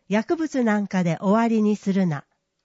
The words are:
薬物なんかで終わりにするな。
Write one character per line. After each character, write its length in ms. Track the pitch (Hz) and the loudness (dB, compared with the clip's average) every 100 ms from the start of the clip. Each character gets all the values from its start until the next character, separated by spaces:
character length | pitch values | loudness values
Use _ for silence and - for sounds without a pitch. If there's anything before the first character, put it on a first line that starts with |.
| - | -4
薬 260 | 202 214 339 | -2 -2 -2
物 300 | 320 269 233 | -2 0 0
な 120 | 208 | 0
ん 100 | 202 | -2
か 180 | 190 175 | -2 0
で 120 | 160 | 0
終 140 | 196 214 | 0 2
わ 120 | 233 | 2
り 140 | 226 | 2
に 160 | 208 214 | 2 0
す 160 | - | -2
る 120 | 190 180 | 0 0
な。 200 | 143 - _ _ _ | -2 -10 _ _ _